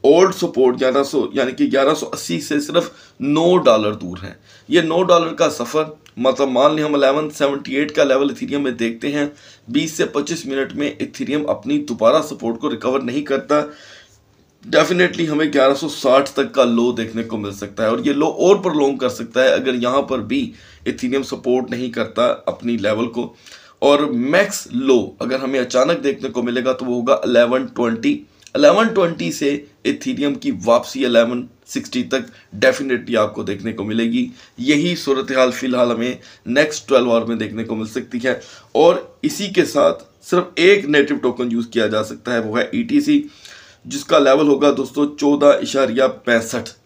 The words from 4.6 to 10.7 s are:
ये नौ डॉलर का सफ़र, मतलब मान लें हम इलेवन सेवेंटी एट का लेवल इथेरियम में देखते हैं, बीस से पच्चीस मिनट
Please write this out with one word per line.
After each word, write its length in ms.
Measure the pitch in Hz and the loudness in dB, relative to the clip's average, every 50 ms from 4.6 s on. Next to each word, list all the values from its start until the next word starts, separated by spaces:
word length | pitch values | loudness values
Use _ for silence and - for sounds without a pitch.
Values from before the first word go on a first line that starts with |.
| _ - | _ 0
ये 120 | 147 175 | 2 2
नौ 200 | 165 160 160 175 | 2 2 0 0
डॉलर 300 | 190 180 180 170 170 160 151 | 4 4 4 4 4 0 -2
का 140 | 143 165 147 | 0 0 0
सफ़र, 480 | - - 120 - - 156 156 156 - _ _ - _ - | 0 -4 -8 -4 -2 -2 -2 -2 -8 _ _ -20 _ 0
मतलब 300 | 123 131 127 - 143 135 | 0 0 2 2 0 0
मान 280 | 127 123 139 151 156 | 2 2 4 4 2
लें 60 | 156 | 0
हम 140 | 151 151 147 | -2 0 0
इलेवन 320 | 143 156 165 139 151 156 147 | 2 4 4 2 2 -2 -4
सेवेंटी 480 | - - 147 139 139 139 139 - 131 | -4 -2 -2 -2 -2 -4 -6 -4 -2
एट 140 | 139 147 143 | -2 -2 -2
का 140 | - - 147 | 2 0 2
लेवल 260 | 139 131 135 143 143 | 4 4 2 2 0
इथेरियम 340 | 123 - 127 - 135 143 143 | -2 -6 -8 -6 -4 -4 -2
में 120 | 131 120 | -4 -2
देखते 320 | 113 113 117 113 113 - 143 | -2 -4 -4 -4 -4 -6 -4
हैं, 240 | 143 147 143 147 - - - - - _ _ - | -2 -2 -4 -4 -6 -14 -20 -20 -20 _ _ -4
बीस 260 | 120 147 165 165 - | -2 -2 -2 -2 -2
से 80 | - 175 | -4 -4
पच्चीस 420 | - - 147 143 147 165 - - | -2 -2 -4 -4 -4 -8 -8 -8
मिनट 260 | 135 135 135 135 131 | -6 -4 -4 -4 -4